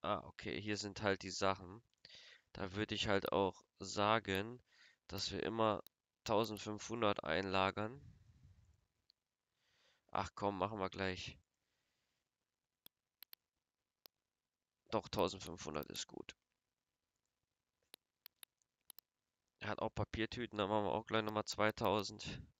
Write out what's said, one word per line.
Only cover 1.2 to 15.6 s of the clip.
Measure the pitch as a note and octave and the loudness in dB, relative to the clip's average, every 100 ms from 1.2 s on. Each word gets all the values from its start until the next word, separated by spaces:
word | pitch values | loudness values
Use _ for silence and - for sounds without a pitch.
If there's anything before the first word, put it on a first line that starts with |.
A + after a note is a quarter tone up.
die | F#2+ | 0
Sachen. | F2+ G2 F#2+ F2+ G2+ _ _ - - - - _ | 0 0 0 -4 -16 _ _ -20 -20 -20 -20 _
Da | - F#2+ F#2+ | -8 -6 -2
würde | G#2+ G#2+ | -2 0
ich | A2+ | 2
halt | G2+ - | 2 4
auch | - G2 - _ _ | 4 4 2 _ _
sagen, | F#2+ G#2 G#2 A2 G2+ F#2+ G#2+ B2 _ _ - _ _ | -8 2 4 4 4 -2 -2 -8 _ _ -20 _ _
dass | F#2+ - | -6 -4
wir | F#2 | -2
immer | - A2+ A2 G2+ - _ _ _ | -2 4 4 2 -4 _ _ _
tausendfünfhundert | - G#2+ A2 G#2+ - G#2 - A#2 A2 G2+ | 2 2 4 -2 -6 -6 -6 0 2 2
einlagern. | - D#2+ F#2+ F#2+ F#2+ G2 G#2+ C3+ - - - - - - - _ _ _ _ _ _ _ _ _ _ _ _ _ _ - | 2 2 2 4 4 2 -4 -6 -16 -20 -20 -20 -20 -20 -20 _ _ _ _ _ _ _ _ _ _ _ _ _ _ -4
Ach | F#2 - | -4 -2
komm, | G2+ G2 | -2 0
machen | G2 A2 | -2 0
wir | F#2+ | -4
gleich. | - F#2+ F#2 - - _ _ _ _ _ _ _ _ _ _ _ _ _ _ - _ _ _ - - _ _ _ _ _ _ - _ _ _ _ _ _ _ _ | -2 -2 -2 -8 -12 _ _ _ _ _ _ _ _ _ _ _ _ _ _ -20 _ _ _ -20 -20 _ _ _ _ _ _ -20 _ _ _ _ _ _ _ _
Doch, | A2 - | -2 0
tausendfünfhundert | - F#2 G2 F#2 E2+ | 2 2 2 -8 -8